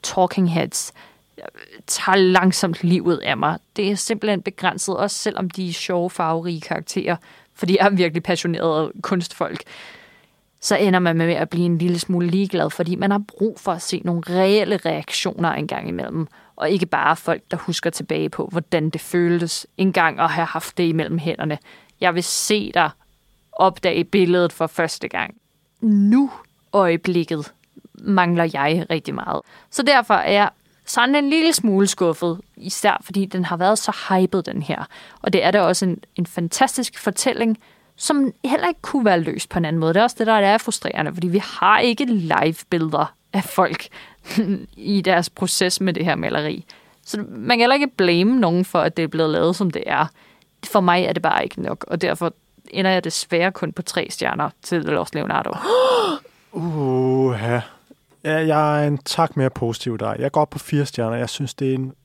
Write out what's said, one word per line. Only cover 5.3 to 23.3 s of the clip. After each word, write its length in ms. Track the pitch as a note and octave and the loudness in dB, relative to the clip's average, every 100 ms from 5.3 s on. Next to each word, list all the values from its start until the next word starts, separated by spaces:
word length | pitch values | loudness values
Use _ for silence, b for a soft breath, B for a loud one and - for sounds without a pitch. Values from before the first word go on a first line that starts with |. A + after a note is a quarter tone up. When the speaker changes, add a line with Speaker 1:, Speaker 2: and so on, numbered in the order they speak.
| - F#3 | -4 -6
Speaker 1:
de 200 | - F3+ | -4 -6
er 40 | |
sjove, 360 | E3+ - F3 F3+ | -6 -2 -2 -2
farverige 520 | - E3 E3 E3+ E3 | -2 -2 -2 -4 -8
karakterer, 540 | - D#3+ D#3+ F#3+ - E3+ b b b | -6 -8 -4 -4 -2 -4 b b b
for 120 | - F3 | -6 0
de 120 | F#3+ | 4
er 100 | G3+ | 4
virkelig 340 | G3 F3 D#3+ | 4 0 0
passionerede 680 | E3 F3 F3 E3 E3 D#3 D#3+ - | -2 -2 -2 -2 0 0 -2 -6
kunstfolk. 600 | - F#3 E3 - E3+ E3 - B B B B B B B _ _ | -4 -2 -4 -6 -6 -6 -14 B B B B B B B _ _
Så 140 | - G3 | -2 2
ender 240 | G3+ F#3 | 4 4
man 160 | F3 E3 | 2 2
med 160 | E3 | 2
at 160 | E3+ E3 | 0 -2
blive 160 | F3 F3 | 0 0
en 120 | E3 | 2
lille 220 | F3 F3 | 0 -2
smule 280 | - F3+ F3 | -2 -2 0
ligeglad, 420 | F3+ G3 F3+ D3+ | 0 0 0 -2
fordi 260 | - E3+ F3+ | -2 -4 0
man 160 | G3 | 0
har 100 | G3+ G#3 | 0 -4
brug 320 | - A3 G#3 | -4 -4 -2
for 120 | - | -6
at 100 | F3 | -4
se 200 | - F#3 F3+ | -4 -6 -2
nogle 160 | E3+ E3 | -4 -2
reelle 480 | F3+ F#3+ G#3 G3+ G3+ E3 | 2 4 4 2 -2 -2
reaktioner 680 | D#3 D3+ - F#3 - E3+ | -4 -4 -4 -4 -2 -2
en 140 | - D3 | -2 -4
gang 200 | - - | -6 -6
imellem, 380 | - B1 D#3+ D#3 b b - | -6 -6 -6 -6 b b -6
og 140 | - | 0
ikke 160 | F#3+ F3 | 0 0
bare 300 | - D3 E3 | 0 0 0
folk, 260 | - E3 _ | -2 -4 _
der 60 | E3+ | -8
husker 320 | - E3 E3+ | -6 -4 -4
tilbage 400 | - C#3+ D#3 D#3 | -6 -6 -4 -4
på, 180 | - - | -4 -6
hvordan 380 | E3+ - E3+ D#3 | -6 -2 0 0
det 120 | D#3 | -4
føltes 680 | - F3+ E3+ F3 E3 - - - | -2 2 2 2 0 -6 -10 0
engang 420 | F#3+ F3+ E3 - | 2 4 0 2
at 100 | E3 | -2
have 160 | D3+ E3 | 0 -4
haft 300 | D#3+ - - | -4 -6 -2
det 60 | |
imellem 340 | E3+ D#3+ - E3 | 0 0 -2 -4
hænderne. 400 | D#3 - D#3 D3+ b b b b | -4 -4 -4 -6 b b b b
Jeg 140 | F3+ E3+ | 0 0
vil 80 | |
se 480 | E3+ - - G#3+ G3+ | -4 -4 0 0 0
dig 160 | F3 D#3 - _ _ _ | 0 0 -2 _ _ _